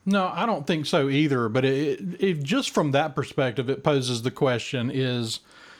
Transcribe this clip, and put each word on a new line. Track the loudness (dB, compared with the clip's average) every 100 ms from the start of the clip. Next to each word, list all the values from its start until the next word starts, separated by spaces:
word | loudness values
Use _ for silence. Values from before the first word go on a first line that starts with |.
No, | 0 0 0
I | -2
don't | -2 -2 0
think | -2
so | 0 2 2
either. | 2 2 2 2
But | 2
it, | 2 2 0 -2
it, | -6 -2
it, | 0 0
just | 0 -2 0
from | 0 2
that | 2 0
perspective, | -2 -4 -2 -2 -2 -4
it | 0
poses | 2 2 0 -2
the | -4
question: | 0 0 0 -2 -4 -2
is, | -2 -2 -2 -4 -6 -12 -20 -20 -20